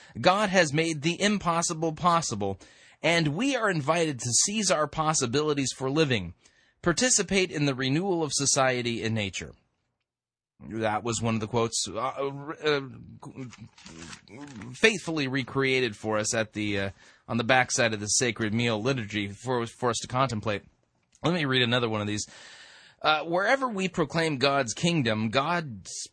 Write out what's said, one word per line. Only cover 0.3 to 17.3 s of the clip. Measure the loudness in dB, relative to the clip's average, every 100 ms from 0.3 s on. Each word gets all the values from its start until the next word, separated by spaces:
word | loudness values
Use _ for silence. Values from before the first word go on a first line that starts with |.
| 4 4
has | 4 4
made | 2 0 0
the | -2 0
impossible | 0 0 0 0 0 -2 -2
possible, | 0 2 2 2 -2 -4 -4 -10 -20 -20 _
and | 2 4 2
we | 2 0 2
are | 0
invited | 0 2 2 2 -2
to | -2 0
seize | 2 0 2
our | 2 0
possibilities | 0 0 2 2 0 0 0 -2
for | -2 -2
living. | 2 2 2 -2 -10 -20 _ _ _
Participate | -2 2 4 2 2 0 0
in | 0
the | 0
renewal | 0 0 0 0 0
of | -2
society | 0 2 2 2 2 -2 -2
and | 0
nature." | 0 -2 -4 -12 -16 _ _ _ _ _ _ _ _ _ _ -12
That | -4 -2 0
was | -2 -2
one | 0
of | 0
the | 0
quotes, | 0 0 -2 -4
uh, | -4
uh, | -4 -4 -6 -8 -12 -4 0 0 -2 -12 -18 -18 -16 -14 -14 -14 -20 -20 -20 -18 -16 -16 -18 -18 -16 -14 -14
faithfully | 2 2 2 -2 -2 0
recreated | -2 -2 0 2 2 0
for | -2 -2 0
us | 0
at | 0 -2
the, | -2 -2 -2
uh, | -2 -6 -20 -20
on | -6